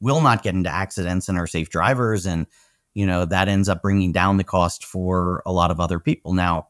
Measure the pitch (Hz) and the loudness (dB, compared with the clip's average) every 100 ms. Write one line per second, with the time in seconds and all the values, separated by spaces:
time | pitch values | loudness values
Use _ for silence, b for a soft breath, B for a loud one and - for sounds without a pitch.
0 | 120 151 147 113 104 92 87 80 95 - | 0 4 4 4 0 0 -2 -2 -6 -4
1 | 87 92 - 90 85 85 80 82 95 131 | -2 -2 -2 -2 -2 -4 -4 0 0 0
2 | 117 107 90 82 78 b b b b 101 | 0 -2 -2 -4 -4 b b b b -2
3 | 95 90 87 95 95 98 98 90 98 98 | 0 0 0 0 2 2 0 0 0 2
4 | 90 87 95 98 92 95 87 - - 92 | 2 2 2 2 2 0 0 -2 -10 -6
5 | 90 90 90 87 - 92 85 82 85 85 | -2 0 0 -4 -2 2 2 2 -2 -2
6 | 151 160 82 90 90 82 | -2 -4 -2 0 0 -2